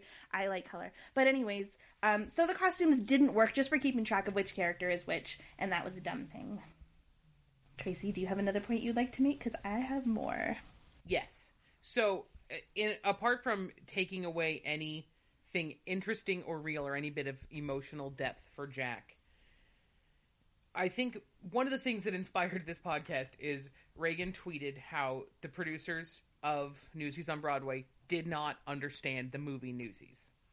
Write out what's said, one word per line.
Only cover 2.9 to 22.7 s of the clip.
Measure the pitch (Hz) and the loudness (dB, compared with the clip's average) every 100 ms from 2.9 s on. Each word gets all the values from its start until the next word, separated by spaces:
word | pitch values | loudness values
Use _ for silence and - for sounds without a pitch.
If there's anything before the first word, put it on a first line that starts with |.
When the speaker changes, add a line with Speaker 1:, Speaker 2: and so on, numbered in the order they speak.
| 269 | 6
Speaker 1:
didn't | 208 262 285 | 8 8 8
work | 208 220 | 8 6
just | - 262 | 6 2
for | 294 | 4
keeping | 277 247 | 4 2
track | 220 196 202 | 2 2 2
of | 196 | 0
which | 190 - | 0 0
character | 175 175 180 | 0 0 0
is | 175 175 | 0 0
which, | 165 - - - - | -2 -4 -10 -10 -4
and | - | 0
that | 175 - | 0 -2
was | 185 | -6
a | |
dumb | 180 165 - | -6 -6 -8
thing. | - - 202 - - - - _ _ _ _ _ _ - - | -10 -8 -10 -12 -20 -20 -20 _ _ _ _ _ _ -18 -8
Tracy, | 190 175 202 | -4 -2 -2
do | 196 | 0
you | 185 | 0
have | 196 | 2
another | 196 202 | 2 2
point | 202 233 | 0 0
you'd | 233 233 | 2 0
like | 247 | 0
to | - | 4
make? | 269 285 | 2 2
'Cause | 233 - | -2 -4
I | 202 214 | -2 -2
have | 262 269 247 | 0 0 2
more. | 220 - - - - - - - - - | 0 0 0 -2 -2 -8 -20 -20 -10 0
Speaker 2:
Yes. | 175 - - - _ _ _ | 0 0 -10 -16 _ _ _
So, | - 247 214 185 - - - | -4 2 4 2 -4 -16 -12
uh, | 139 - - | -12 -6 0
in, | 214 202 | 0 2
apart | 196 196 233 247 | 2 4 4 2
from | 247 202 185 - - | 2 0 -2 -8 -6
taking | 196 180 185 175 | -2 -2 -2 -2
away | 165 160 156 - | 0 0 0 -2
anything | 151 156 156 - _ _ _ _ 185 160 - - | -2 -4 -6 -10 _ _ _ _ -2 -2 -6 -4
interesting | 190 190 214 - 180 | -4 -2 -2 -2 -2
or | - 160 | -2 -4
real | 156 151 139 | -4 -4 -2
or | 143 | -2
any | 151 | -2
bit | 147 139 | -2 -4
of | 131 - | -6 -8
emotional | 156 147 139 139 151 139 | -6 -4 -4 -4 -8 -6
depth | 135 131 - - - | -4 -4 -4 -14 -12
for | 143 | -8
Jack, | 131 127 110 - - _ _ - - _ _ _ _ _ _ _ _ _ _ _ | -4 -4 -6 -12 -20 _ _ -20 -20 _ _ _ _ _ _ _ _ _ _ _
I | - 185 | -2 0
think | 233 247 214 - _ 185 | 0 -4 -4 -14 _ -2
one | 220 262 | 2 2
of | |
the | 262 | 2
things | 262 220 | 0 -2
that | 196 | -2
inspired | 185 185 190 180 185 | -2 -2 0 0 -2
this | 156 | -6